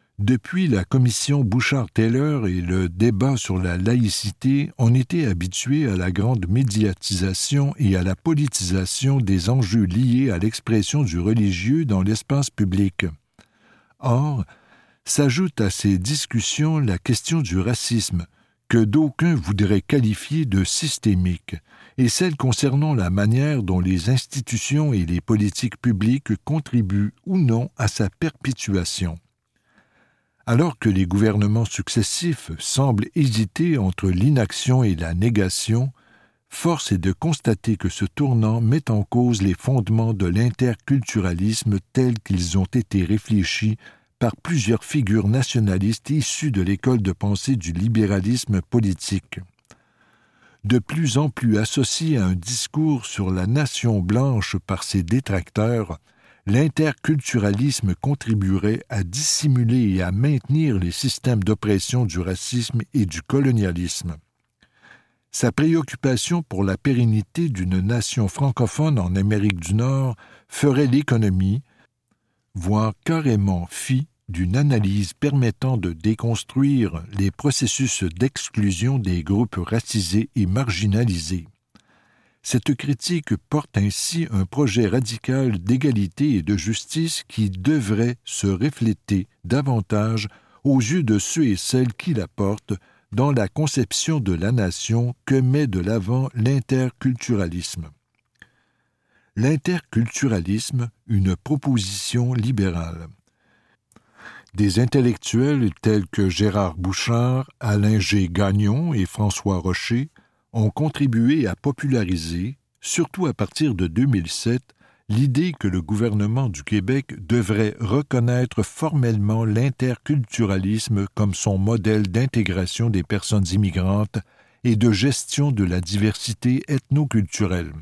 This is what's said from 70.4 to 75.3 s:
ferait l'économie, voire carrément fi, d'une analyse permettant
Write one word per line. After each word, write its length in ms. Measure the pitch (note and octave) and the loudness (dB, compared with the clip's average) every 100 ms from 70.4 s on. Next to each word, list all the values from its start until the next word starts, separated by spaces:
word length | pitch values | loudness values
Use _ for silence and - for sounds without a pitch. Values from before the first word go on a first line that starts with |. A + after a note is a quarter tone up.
| _ | _
ferait 380 | - C#3+ C3 C#3 | 0 2 4 4
l'économie, 720 | C3+ D3 A#2 G#2+ F#2 F#2+ A#2 - _ _ _ _ _ _ _ _ F#2+ | 2 2 2 2 2 0 -2 -6 _ _ _ _ _ _ _ _ -8
voire 360 | F2 G#2+ A2 - - | 0 0 0 -2 -2
carrément 600 | E3 D3 G#2+ G2+ F2+ F2 | 0 2 2 2 0 -4
fi, 400 | - - C3 D3+ _ - | -8 -2 -2 -2 _ -10
d'une 300 | F2 F2+ A#2+ | -4 0 2
analyse 560 | D3 A#2 G2 G2+ F#2+ | 2 2 2 0 -2
permettant 640 | - C#3+ | -2 0